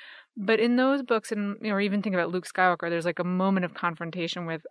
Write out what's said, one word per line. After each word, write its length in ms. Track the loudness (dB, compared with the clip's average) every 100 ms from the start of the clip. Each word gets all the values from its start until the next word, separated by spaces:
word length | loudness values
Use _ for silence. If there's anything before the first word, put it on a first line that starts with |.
| -20 -20 -18 -6
But 240 | 2 4
in 160 | 4 4
those 240 | 4 2
books, 320 | 2 -2 0
and, 240 | -4 -4 -4
you 80 | -2
know, 60 | 0
or 60 |
even 200 | 0 0
think 140 | 0 0
about 140 | 0
Luke 180 | -2 -4
Skywalker, 420 | 2 4 4 0
there's, 140 | 0
like, 160 | -2 -2
a 60 | 0
moment 400 | 2 2 2 0
of 80 |
confrontation 720 | -2 -4 -4 -8 -4 -6 -4 -6
with, 160 | -8 -6